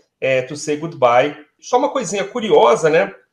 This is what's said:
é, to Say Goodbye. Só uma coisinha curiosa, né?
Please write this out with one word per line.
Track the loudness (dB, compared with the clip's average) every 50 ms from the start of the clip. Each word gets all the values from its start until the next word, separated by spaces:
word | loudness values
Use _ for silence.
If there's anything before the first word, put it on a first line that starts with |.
| _ _ _ -6
é, | -4 -2 -2 -2
to | -2 -6 -10 -12
Say | -6 -6 -6
Goodbye. | -6 -6 -10 -4 0 2 4 4 4 2 0 -4 -10 -18 _ _ _
Só | -10 -2 -2 0
uma | 0 0
coisinha | -2 -4 -6 -6 -6 -6 -6
curiosa, | -6 -6 -8 -2 2 4 4 6 4 4 2 2 2
né? | 2 2 0 0 -6 -18 _ _